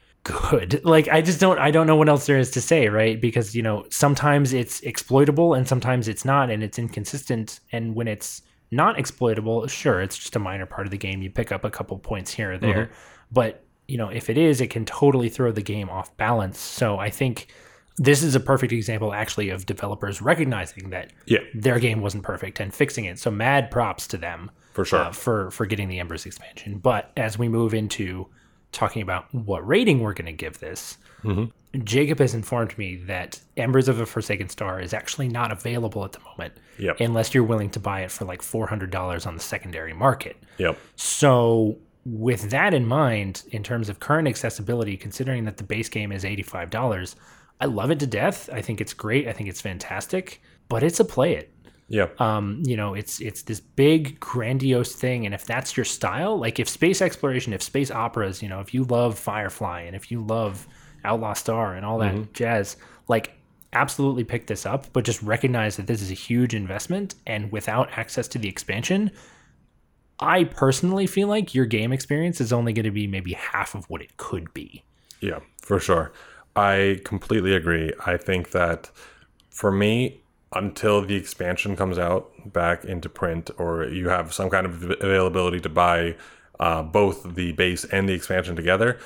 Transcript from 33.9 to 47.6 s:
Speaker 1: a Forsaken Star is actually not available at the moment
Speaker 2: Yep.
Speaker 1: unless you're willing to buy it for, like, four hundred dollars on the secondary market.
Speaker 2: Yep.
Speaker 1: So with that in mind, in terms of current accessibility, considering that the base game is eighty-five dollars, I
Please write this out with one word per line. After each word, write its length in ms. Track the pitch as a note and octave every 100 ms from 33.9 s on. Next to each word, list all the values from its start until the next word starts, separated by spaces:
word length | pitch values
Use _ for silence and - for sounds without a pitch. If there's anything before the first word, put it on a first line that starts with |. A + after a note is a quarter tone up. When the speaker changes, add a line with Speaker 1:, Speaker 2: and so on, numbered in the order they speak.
| A#2
Speaker 1:
a 60 | A2+
Forsaken 420 | A#2 - G2 F#2+
Star 300 | - G2 F#2
is 100 | -
actually 340 | - - - C3
not 240 | A#2 A#2
available 520 | G2+ A#2 A#2+ A2 G2+
at 100 | F#2+
the 60 | -
moment 320 | - - E2 - _ -
Speaker 2:
Yep. 200 | F#2+ -
Speaker 1:
unless 340 | A#2 A2+ A2+
you're 100 | C3
willing 260 | A2+ A2 G2+
to 80 | G#2
buy 220 | G2 F#2+
it 100 | F#2
for, 140 | - F#2+
like, 160 | F2+
four 240 | - A2+ G#2
hundred 240 | G#2+ F#2
dollars 360 | F#2 F#2 F2 -
on 80 | E2+
the 60 |
secondary 520 | - G2+ F2+ E2 E2
market. 420 | E2 C3+ - - - - -
Speaker 2:
Yep. 200 | F2 - - -
Speaker 1:
So 800 | - - D3 B2 A#2 A2+ G#2+ - _ _ B2+
with 440 | A2 A#2+ A#2 G#2
that 240 | C3+ G3
in 120 | D3+ A#2
mind, 560 | C#3+ C#3 G#2+ G2 - -
in 100 | G#2+
terms 260 | G#2 A#2+ G#2
of 120 | G2+
current 280 | - D#3 D3
accessibility, 720 | - A2+ - G#2 A#2+ G#2 F#2+
considering 480 | G#2+ - C3 B2 G#2+
that 120 | -
the 60 |
base 260 | G2 G#2+ A2+
game 220 | G#2+ G#2
is 140 | G2 G2
eighty-five 440 | G2+ - F2+ E2+
dollars, 440 | A2 B2+ F#2+ F2+ - - - _
I 60 | -